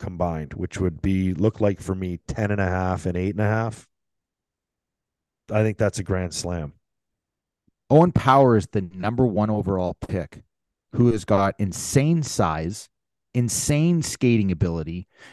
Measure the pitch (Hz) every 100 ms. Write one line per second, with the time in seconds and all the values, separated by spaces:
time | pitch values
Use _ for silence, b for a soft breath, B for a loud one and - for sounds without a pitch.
0 | - 87 87 80 71 - 90 - 92 76
1 | 98 95 92 87 110 - 104 92 - 95
2 | 92 87 - - 104 101 95 92 92 90
3 | 92 90 92 87 104 110 113 - - _
4 | _ _ _ _ _ _ _ _ _ _
5 | _ _ _ _ - 107 110 101 104 -
6 | 90 92 87 - 87 87 71 - _ _
7 | _ _ _ _ _ _ _ _ - 147
8 | 175 - 131 139 131 110 - 104 87 92
9 | 101 120 127 101 107 107 92 95 90 -
10 | - 95 78 - - _ _ _ _ -
11 | 120 110 - 101 98 - 98 - - 143
12 | 147 170 135 - 90 78 82 110 - _
13 | _ _ _ 127 120 - - 147 165 170
14 | - - 127 113 98 82 87 82 78 87
15 | - B B